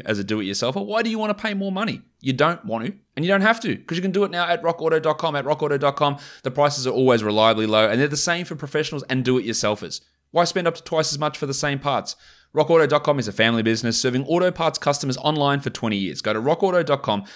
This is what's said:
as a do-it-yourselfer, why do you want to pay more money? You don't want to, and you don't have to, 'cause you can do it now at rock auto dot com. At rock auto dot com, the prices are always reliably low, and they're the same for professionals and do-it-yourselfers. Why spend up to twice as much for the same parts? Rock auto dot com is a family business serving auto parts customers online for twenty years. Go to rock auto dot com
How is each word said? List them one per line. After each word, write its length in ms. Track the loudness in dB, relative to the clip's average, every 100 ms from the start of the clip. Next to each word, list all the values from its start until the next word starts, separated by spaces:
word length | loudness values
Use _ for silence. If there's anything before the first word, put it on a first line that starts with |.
| -4
as 140 | -4
a 40 |
do-it-yourselfer, 600 | -2 -4 -4 -2 -2 -4 -4
why 160 | -2
do 80 | -2
you 80 | -2
want 180 | -4 -4
to 60 |
pay 140 | -6 -4
more 160 | -4
money? 320 | -4 -4 -6 -12 _
You 120 | -4
don't 300 | 2 2 0 -6
want 200 | -6 -6
to, 80 | -10 _ -4
and 100 | 0
you 60 |
don't 100 | 2
have 180 | 4 2
to, 160 | -2 -6
'cause 200 | -6 -4
you 60 |
can 80 | -2
do 140 | 0 0
it 40 |
now 180 | 0 -2
at 140 | 0
rock 220 | -2 -2
auto 160 | 0 0
dot 180 | 0 0
com. 180 | -2 -2
At 80 |
rock 200 | -2 0
auto 160 | 0 0
dot 160 | 0 2
com, 240 | 0 -2 -10 -10
the 80 | -6
prices 340 | 2 2 2 -2
are 60 |
always 320 | 2 4 4
reliably 420 | 4 4 4 4 2
low, 240 | 4 4
and 100 | 4
they're 80 | 0
the 80 | 0
same 300 | -2 -2 -4
for 100 | -10
professionals 460 | -6 -4 -4 -6 -4
and 160 | -2 0
do-it-yourselfers. 760 | 0 0 -2 -2 -2 -6 -12 _ _ _
Why 140 | 0
spend 240 | 2 2 -2
up 80 | -4
to 80 |
twice 280 | -4 -2 -2
as 60 | -2
much 180 | -4 -4
for 120 | -6
the 60 | -4
same 240 | -2 -2
parts? 360 | -2 -2 -4 -12 -18 _ _
Rock 160 | 0 4
auto 180 | 6 6
dot 160 | 4
com 160 | 2 0
is 80 | 0
a 60 |
family 300 | 2 2 4
business 360 | 2 2 0 0
serving 260 | 0 -2 0
auto 220 | 2 2
parts 300 | 0 -2 0
customers 380 | -2 -2 -2 -2
online 420 | 0 2 2 0
for 100 | -2
twenty 280 | -4 -2 -2
years. 240 | -2 -4
Go 100 | -4
to 80 | -2
rock 240 | 0 2
auto 200 | 2 2
dot 180 | 2 0
com 240 | 0 -2 -2